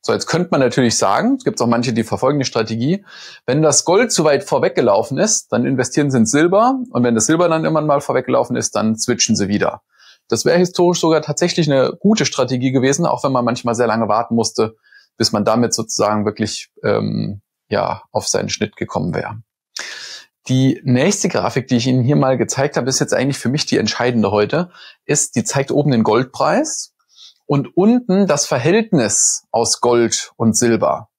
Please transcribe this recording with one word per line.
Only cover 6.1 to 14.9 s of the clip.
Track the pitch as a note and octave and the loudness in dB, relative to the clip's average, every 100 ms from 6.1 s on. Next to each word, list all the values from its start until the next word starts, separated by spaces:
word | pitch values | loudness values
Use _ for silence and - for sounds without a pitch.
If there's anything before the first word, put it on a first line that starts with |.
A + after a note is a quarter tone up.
sie | B2+ | 2
in | A2 | 2
Silber | D3 E3+ G3 A#3+ C4+ B3 | 2 4 4 2 0 -4
und | A#2+ | 0
wenn | A#2+ A2+ | 2 2
das | G#2+ | 2
Silber | E3 F3 | 2 2
dann | D#3+ | 2
irgendwann | D#3+ D#3 D3+ | 0 0 0
mal | C#3+ | 0
vorweggelaufen | - B2+ B2+ B2 B2 A#2+ | 0 -2 0 0 0 -4
ist, | A#2 G#2 | -2 -2
dann | G#2+ A2 | -2 -2
switchen | - A#2+ - G#2 | -2 -2 0 0
sie | G2 | 0
wieder. | G2+ - - _ _ - _ _ | 0 -2 -4 _ _ -20 _ _
Das | A#2 - | -2 2
wäre | E3+ | 2
historisch | F3+ - F3 F3 | 2 2 0 2
sogar | E3 D#3+ | 2 2
tatsächlich | D3+ D3 F3 - D3+ | 0 -2 -2 0 2
eine | C3+ - - | 2 0 0
gute | G3 A3 A3 | 2 2 0
Strategie | - A#2+ B2+ C3 | -2 -2 0 0
gewesen, | C3 C3 D3+ D#3+ | 2 2 0 0
auch | B2 | -2
wenn | C#3+ | 0
man | C3 | 0
manchmal | A#2+ B2+ A#2+ | 0 -2 -4
sehr | A2+ A#2+ | 0 0
lange | A2 G#2+ | 0 0
warten | G#2+ A#2+ A#2 | 0 0 -2
musste, | A2 - A2 - _ | -2 -2 -2 -4 _